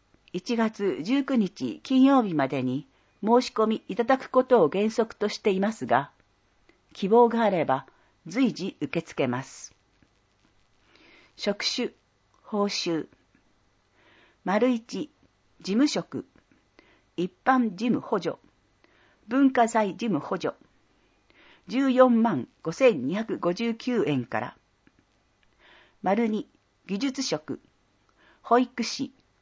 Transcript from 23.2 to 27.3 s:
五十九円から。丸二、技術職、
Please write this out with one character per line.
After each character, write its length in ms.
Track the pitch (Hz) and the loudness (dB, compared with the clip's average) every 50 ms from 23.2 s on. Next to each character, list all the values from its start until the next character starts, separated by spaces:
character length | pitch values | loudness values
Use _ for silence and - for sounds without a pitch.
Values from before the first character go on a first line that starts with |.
| 226 214 170 | -4 -6 -6
五 160 | 101 - 175 175 | -4 -2 -4 -2
十 220 | - 233 233 226 | -2 -4 -4 -4
九 280 | 226 - 254 247 214 - | -4 -6 -2 -2 0 0
円 200 | 151 143 131 117 | 0 0 -2 -4
か 140 | - - 107 | -4 -6 -6
ら。 180 | 120 - - _ _ _ _ _ _ _ _ _ _ _ _ _ _ _ _ _ _ _ _ _ _ _ - - _ _ _ _ | -6 -8 -12 _ _ _ _ _ _ _ _ _ _ _ _ _ _ _ _ _ _ _ _ _ _ _ -20 -20 _ _ _ _
丸 260 | - 180 196 226 233 | -2 0 2 2 2
二、 200 | 214 214 208 - - _ _ _ _ _ _ _ | 0 -2 -4 -6 -8 _ _ _ _ _ _ _
技 100 | - 196 | -8 -6
術 240 | 202 269 277 262 277 | -4 -4 -6 -6 -6
職、 400 | 262 - | -6 -4